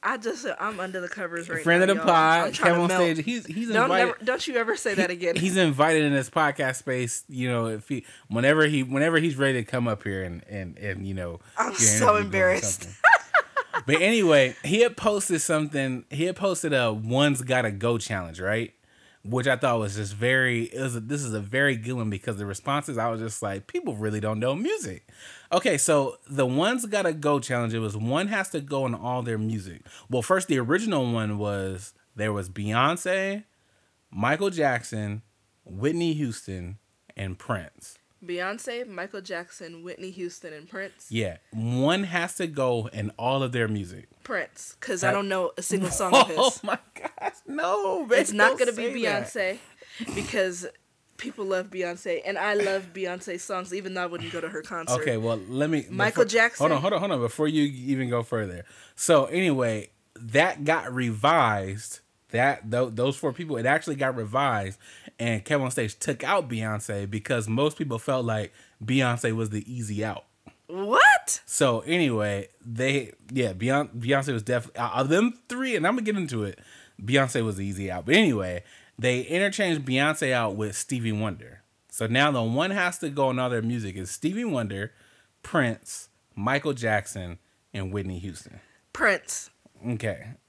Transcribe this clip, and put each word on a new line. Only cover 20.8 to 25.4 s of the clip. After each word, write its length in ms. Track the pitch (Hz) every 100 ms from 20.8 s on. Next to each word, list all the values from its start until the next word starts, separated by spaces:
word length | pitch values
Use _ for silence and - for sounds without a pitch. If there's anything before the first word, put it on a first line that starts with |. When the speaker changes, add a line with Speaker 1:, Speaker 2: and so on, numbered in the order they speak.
Speaker 2:
was 140 | 135 120
a, 40 |
this 220 | 110 147
is 100 | 135
a 60 | 107
very 340 | 101 127 139 123
good 180 | 110
one, 160 | 127 110
because 260 | 98 - 104
the 100 | 101
responses, 500 | 98 - 143 143 120
I 120 | 117
was 100 | 113
just 220 | 113 104
like, 240 | 107 98 101
"People 260 | 349 320
really 240 | 110 107 107
don't 220 | 107 107
know 140 | 123 139
music." 500 | 254 427 220 90 _ - - -